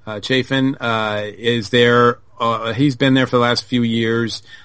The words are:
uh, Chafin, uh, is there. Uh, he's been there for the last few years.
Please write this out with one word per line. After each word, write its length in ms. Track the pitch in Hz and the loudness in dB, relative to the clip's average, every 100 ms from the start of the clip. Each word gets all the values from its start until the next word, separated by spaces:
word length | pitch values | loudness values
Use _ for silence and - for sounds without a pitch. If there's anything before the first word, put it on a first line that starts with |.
| - | -10
uh, 140 | 107 | -12
Chafin, 560 | - 131 123 135 131 135 | -2 -2 0 -2 -2 -2
uh, 460 | 120 110 110 104 | -4 -2 -2 -4
is 460 | 107 - 117 120 101 | -8 -6 -4 -2 0
there. 480 | 123 120 120 120 120 - - | 2 4 6 4 2 -10 -4
Uh, 340 | 117 113 113 | -2 -2 -4
he's 240 | 113 147 123 | 0 -2 2
been 180 | 135 | 2
there 120 | 131 127 | 2 2
for 100 | 127 | 2
the 60 | |
last 220 | 120 117 | 2 0
few 180 | - 127 | -2 -2
years. 600 | 117 113 113 113 113 - - - | 0 0 0 -2 -4 -8 -16 -20